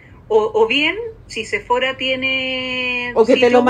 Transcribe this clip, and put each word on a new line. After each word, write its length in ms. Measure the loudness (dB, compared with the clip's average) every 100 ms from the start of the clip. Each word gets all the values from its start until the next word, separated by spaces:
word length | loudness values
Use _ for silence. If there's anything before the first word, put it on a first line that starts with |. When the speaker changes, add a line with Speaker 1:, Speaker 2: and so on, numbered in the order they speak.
| -20 -16 0
Speaker 1:
o, 240 | 2 2 2
o 100 | 2
bien, 300 | 2 0 -4 -8 -12 -14
si 180 | -10 -6
Sephora 520 | -6 -2 0 0 -4
tiene 1120 | -4 -2 -2 -2 -4 -6 -6 -4 -4 -4 -2
Speaker 2:
O 120 | 0 4
que 80 |
te 60 | 4
Speaker 1:
sitio 80 | 4
Speaker 2:
lo 80 |
Speaker 1:
web, 60 | 4